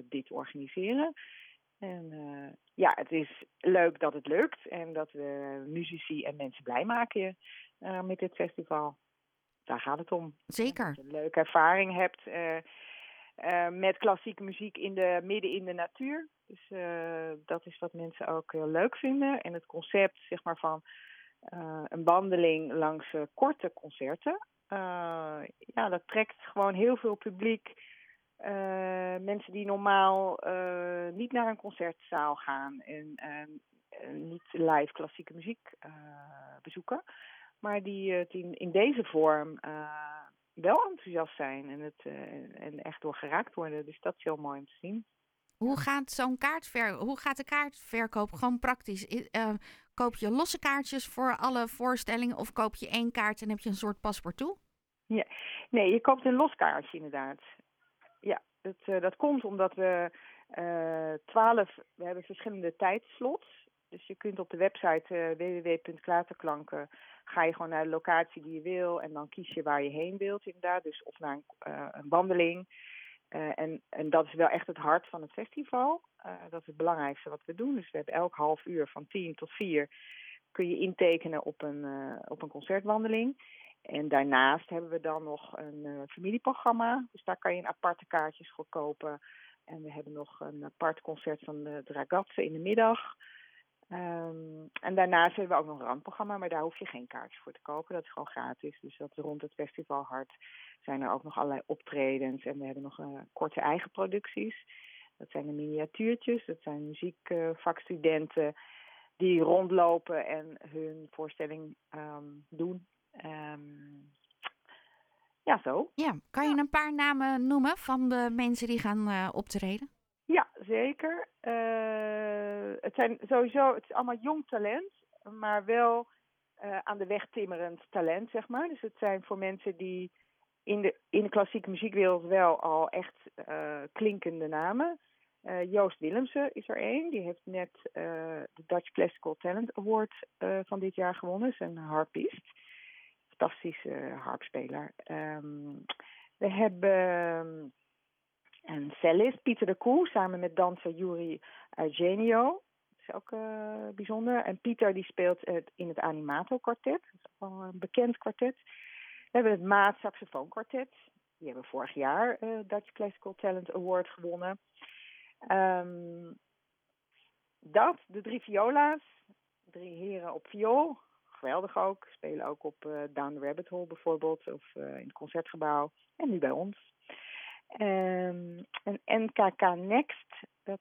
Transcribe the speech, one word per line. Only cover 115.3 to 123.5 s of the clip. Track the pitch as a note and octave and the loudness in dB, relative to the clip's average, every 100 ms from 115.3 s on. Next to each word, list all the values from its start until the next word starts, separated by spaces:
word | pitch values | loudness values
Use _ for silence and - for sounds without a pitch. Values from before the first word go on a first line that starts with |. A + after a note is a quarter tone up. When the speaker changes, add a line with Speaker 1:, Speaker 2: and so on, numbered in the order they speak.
| _ | _
Speaker 1:
ja, | - A3 | 2 2
zo. | - D3 E4 | 2 -2 -2
Speaker 2:
Ja, | - D#4 D#3 - | -2 -2 -2 -4
kan | C4 D4 | -2 2
je | |
Speaker 1:
Ja. | C#4+ | 2
Speaker 2:
een | D4 | 2
paar | D4+ D4+ | 2 0
namen | D4 C#4+ C4+ C4+ C4 B3+ | 2 2 2 2 2 2
noemen | C#4+ C4+ F4+ | 4 4 0
van | - C4 B3+ | 0 0 2
de | B3 A#3+ | 2 2
mensen | A#3 A#3+ A#3+ A#3 | 2 2 2 0
die | A#3 | 0
gaan, | G#3+ G#3+ G#3 | 0 0 2
eh, | F#3+ F#3 | 0 0
optreden? | - - G3+ F#3+ G#3 C#4 _ _ _ | -2 -4 -2 -2 -4 -8 _ _ _
Speaker 1:
Ja, | - E4+ - - | 2 4 4 -4
zeker. | F#3 A3 B3+ C#4+ D#4+ E4+ - _ | -2 0 0 0 -4 -4 -8 _
Eh, | A#3+ A#3 A3+ A3+ A3 A3 G#3+ G#3+ G#3+ G#3 G#3 G#3 G3+ - | -4 -2 0 0 -2 -2 -2 -2 -2 -4 -4 -4 -6 -6
het | G#3+ | -2
zijn | - A#3 A#3 G#3+ | 2 2 2 2
sowieso, | B3 A#3+ | 4 4